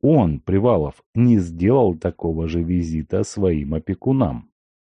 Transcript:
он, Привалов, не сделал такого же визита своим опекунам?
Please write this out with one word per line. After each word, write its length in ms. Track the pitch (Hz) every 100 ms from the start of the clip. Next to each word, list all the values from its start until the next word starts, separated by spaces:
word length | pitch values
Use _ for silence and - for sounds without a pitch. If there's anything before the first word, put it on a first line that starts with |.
он, 360 | 139 156 87 71
Привалов, 640 | - 98 120 98 73 - _
не 240 | 110 123 110
сделал 560 | 85 82 92 135 104
такого 520 | 82 90 - 85 80 82
же 160 | 85
визита 600 | 85 90 82 80 73 95
своим 480 | 104 - 95 80 71
опекунам? 800 | 78 - 95 - 135 95 60 - _ _ _